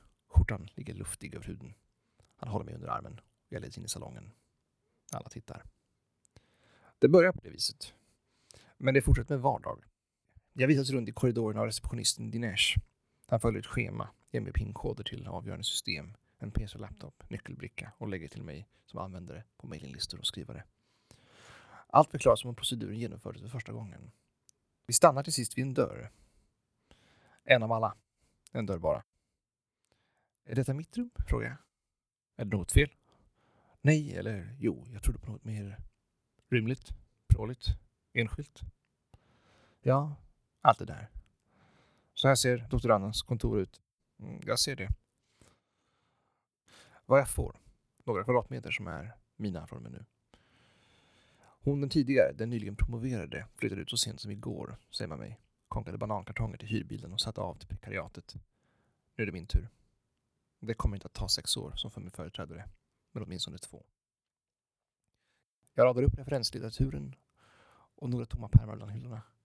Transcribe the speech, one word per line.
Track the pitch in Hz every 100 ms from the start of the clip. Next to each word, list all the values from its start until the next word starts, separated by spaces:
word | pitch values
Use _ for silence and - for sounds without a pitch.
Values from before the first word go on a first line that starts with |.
| _ _ _
Skjortan | - - 101 98 -
ligger | -
luftig | 92 98 - - -
över | -
huden. | 85 64 - _ _ _ _ _ _
Han | -
håller | 101 -
mig | -
under | -
armen | - -
och | 113 - _ _
jag | -
leds | - -
in | -
i |
salongen. | - - - - - _ _ _ _ _ _ -
Alla | - -
tittar. | 117 - - - - _ _ _ _ _ _ _ _ _ _ - _
Det | 127
börjar | 180 175
på | -
det | -
viset. | - - - - - _ _ _ _ - - - -
Men | 131
det | 135
fortsätter | 131 127 120
med | 143
vardag. | 131 127 - - - _ _ _ _ _ _
Jag | - 131
visas | 143 131
runt | 135 113
i |
korridoren | 113 127 117 110 107
av | 110
receptionisten | 110 - 117 110 - 110
Dinesh. | 113 117 101 - - - _ _ _ -
Han | 117
följer | 117 104
ett | 101
schema, | - 107 104 104 - _
ger | 120
mig | 107
pinkoder | - 104 104 - -
till | - - 90
avgörande | 87 101 85
system, | - - - 80 80 107 _ _
en | 107
P | - 107
C | -
och |
laptop, | 101 - - - -
nyckelbricka | 110 - - - - 117 -
och | 107
lägger | 95 80
till | -
mig | 80 73 107 _ _
som | -
användare | 95 90 87 - 113 _
på | -
mailinglistor | 78 67 69 - -
och | -
skrivare. | - 78 - - _ _ _ _ - _ - - - - - -
Allt | - 156
förklaras | 123 127 110
som | 123
om | 120
proceduren | - 120 107 107
genomfördes | 117 - 98 -
för | 107
första | 123 -
gången. | 113 107 - - - _ _ _ _ _ _ -
Vi |
stannar | 120 170 135
till | 147
sist | 151 117 -
vid | 135
en |
dörr. | 127 117 - 113 - _ _ _ _ _ _ _ _ _ _ _ _
En | - 131
av | 110
alla. | 113 110 - _ _ _ _ -
En | - 107
dörr | 92
bara. | 82 76 - _ _ _ _ _ _ _ _ _ _ _ _ _
"Är | - -
detta | 131
mitt | 139 165 -
rum?" | 240 - -
frågar | 120 113
jag. | 135 _ _ _ _ _ _ _ -
"Är | 104
det | 196
något | 175
fel?" | 165 143 - _ _ _ _ _ _ _ _
"Nej, | 143 156 151 87
eller | 98 104 92 127
jo, | 123 76 -
jag | 107
trodde | - 117
på | -
något | 104
mer | 113 107 101 101 - - _ _ _ _ _
rymligt, | 127 110 131 - - - _ -
pråligt, | - 110 127 - - - _ _
enskilt." | - 113 - 147 - - - _ _ _ - _ _ _ _ _ _
"Ja, | 131 131 151 147 - _ _ _
allt | 113 113
det | -
där." | - 110 - - _ _ _ _ _ _ _ _
"Så | - 135
här | 131
ser | 127 123
doktorandens | 117 127 120 107 98 107
kontor | - 117 117 107
ut." | 92 - _ _ _ -
"Mm, | - - -
jag | 120
ser | - 131
det." | 98 - _ _ _ _ - _ _ _ _ _ _ _ _ _ _ _ _ - - - -
Vad | 135
jag | 127
får, | - - - - _ _ _
några | - 104
kvadratmeter | 104 123 113 127 113
som | - 92
är | 78 110 - _ -
mina | 107 87 -
från | -
och |
med | 57
nu. | 62 - _ _ - _ _ _ _ _ _ _ _ _ _ _ _
Hon | - 143
den | 139
tidigare, | 156 127 135 76
den | 69 113
nyligen | 117 101 104
promoverade, | - 117 123 120 78 65 - -
flyttade | 117 98
ut | -
så | 120
sent | 110 -
som | 104
igår, | 104 - 92 - - _
säger | - 85
man | 73
mig. | 52 113 _ _ _
Konkade | - 104 101
banankartonger | 107 107 95 107 113 -
till | 107
hyrbilen | 110 - 110 -
och | 95
satte | 113 107
av | 98 -
till | -
prekariatet. | - - 98 - - - - - _ _ _ _ _ _ -
Nu |
är | 104
det |
min | 87 85
tur. | - 110 - _ _ _ _ _ _ _ _
Det | 110
kommer | 110 - 98
inte | -
att |
ta | - 98
sex | - - -
år | - -
som | -
för | -
min | 90
företrädare, | - 80 - 78 82 98 - _ _ _
men | -
åtminstone | 107 90 - 85
två. | - - - _ _ _ _ _ _ _ _ _ _ _ _ _ _ _ _ _ _
Jag | - 123
radar | 123
upp | 139 -
referenslitteraturen | 131 139 117 - 113 - 135 147 139 131 _ _ _ _ _ _ _ _
och | 123
några | 123 113
tomma | - 110
pärmar | - 110 107
bland | 104
hyllorna. | 107 123 113 - _